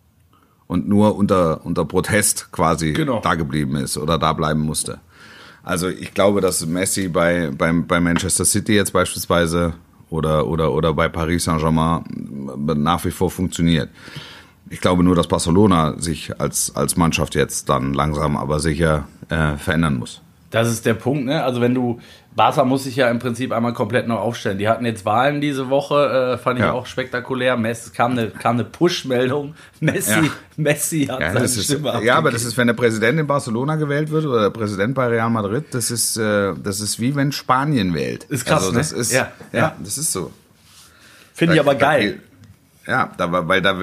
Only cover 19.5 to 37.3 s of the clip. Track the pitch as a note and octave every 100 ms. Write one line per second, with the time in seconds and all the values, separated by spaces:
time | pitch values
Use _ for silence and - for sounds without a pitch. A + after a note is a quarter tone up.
19.5 | C#2+ - E2 E2 C2 A1+ - - _ -
20.5 | A2+ A#2 A2+ - A2 - D3 B2 D#3 C3
21.5 | B2 A#2+ B2+ B2 A#2 - - _ - A2+
22.5 | C#3+ B2+ C3+ C3+ A#2+ B2 A#2 B2 A#2 B2+
23.5 | A2 A#2 A#2 A2+ A#2+ A2+ A2+ G#2 A#2 A2+
24.5 | G2 G#2 A2+ A#2+ G#2 G2+ G#2+ C3+ D3 D3
25.5 | C3+ B2+ C#3 - D3 C#3 B2+ B2+ A#2+ -
26.5 | B2 F#2+ B2 A#2 - B2+ B2 A#2 B2 B2+
27.5 | B2 A2+ A#2 - - A#2+ B2 A2 - B2
28.5 | A#2+ G#2+ - E3+ F3 C3+ B2 B2+ C#3+ C#3+
29.5 | D#3 - - D#3 F#3 C#3 A2 D3+ - -
30.5 | - D3 D3 - E3 C#3 C3 C#3 A#2+ A#2+
31.5 | A#2+ F2+ C#3 C#3 A2+ G#2+ C#3 D#3 A#2 A#2+
32.5 | A2+ A#2+ A#2 A#2+ A2 A2+ D#3+ D3 C#3+ B2+
33.5 | A2+ C#3 D#3 D3+ C#3+ D#3 D#3 D#3 A#2+ G2+
34.5 | A2 G#2+ G2 G#2 C3+ B2 A#2 A#2 A#2 G2+
35.5 | A2+ D#3+ C3 A2 A#2 - - G#2+ G#2 G2
36.5 | D2+ G2+ G2+ G#2 - A#2 C#3+ C#3+